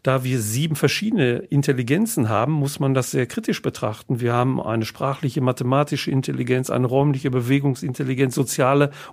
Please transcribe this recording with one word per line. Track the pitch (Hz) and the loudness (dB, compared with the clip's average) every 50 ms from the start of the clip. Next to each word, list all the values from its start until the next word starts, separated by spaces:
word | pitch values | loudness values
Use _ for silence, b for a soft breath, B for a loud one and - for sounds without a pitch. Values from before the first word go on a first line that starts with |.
da | B 135 131 135 127 | B 0 0 0 0
wir | 127 131 127 | 0 -2 0
sieben | 107 104 110 127 156 165 151 | 0 0 0 0 0 0 0
verschiedene | - - 139 - - 208 220 240 202 139 123 120 | 2 2 2 2 0 -2 0 2 2 4 4 2
Intelligenzen | - - - - 143 139 - 139 123 123 117 143 180 226 220 - - 120 107 | 0 -2 0 2 2 4 2 2 0 2 0 2 2 0 0 0 0 0 2
haben, | 113 101 117 139 160 | 2 2 2 2 0
muss | 151 139 139 - - | 0 0 -2 -2 0
man | 139 135 | 0 2
das | 135 131 123 - | 2 0 0 0
sehr | - 139 127 | 0 -2 -2
kritisch | 123 - 226 220 - 196 - | -2 -4 -6 -4 -2 -2 -2
betrachten. | - 135 - - - 110 110 - - - 135 117 | -2 -6 -4 -4 -4 -6 -6 -6 -6 -4 -4 -2
Wir | 123 120 | 0 0
haben | 120 120 123 131 131 - | 2 2 2 2 0 -2
eine | - - 113 113 110 | -2 -2 -2 -2 -2
sprachliche, | - - - - 135 139 - - 123 - 151 | -4 -6 -4 -4 -4 -4 -2 -4 -4 -2 0
mathematische | 127 127 123 - 131 123 135 139 147 143 151 139 - - | 0 0 0 0 0 0 2 2 0 0 -2 -4 -2 0
Intelligenz, | 143 135 131 - 139 127 123 123 127 127 131 - | 0 0 0 -2 -4 -4 0 0 0 0 0 0
eine | - 123 127 120 | 0 0 0 2
räumliche | 127 135 139 147 139 131 - 139 | 2 4 4 2 2 0 -2 -2
Bewegungsintelligenz, | 123 127 117 120 139 143 139 143 127 - - 131 127 - 143 127 135 123 139 131 120 | -2 0 0 2 2 2 2 0 -2 -2 -4 -6 -6 -4 -4 -2 0 0 0 0 2
soziale | 151 135 - - - 131 127 139 143 143 139 143 B B B | 0 -2 0 0 2 2 4 4 4 2 2 -2 B B B